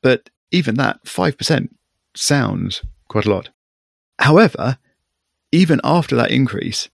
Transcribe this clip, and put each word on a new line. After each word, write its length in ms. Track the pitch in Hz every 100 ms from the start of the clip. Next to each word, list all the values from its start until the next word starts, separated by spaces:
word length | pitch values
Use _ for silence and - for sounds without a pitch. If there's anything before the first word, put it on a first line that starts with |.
But 260 | - 123 _ _ _
even 240 | 180 139
that, 320 | 113 131 - -
five 320 | - 175 -
percent 380 | - 160 - _ _ _ _ -
sounds 680 | - 143 110 95 95 - - _ _
quite 180 | 110 104
a 40 |
lot. 200 | 98 - _ _ _ _ _ _ -
However, 600 | - 160 220 - 113 135 _ _ _ _ _ _ _
even 280 | 165 180 147
after 320 | - 170 - 123
that 160 | -
increase 560 | 127 135 98 87 - -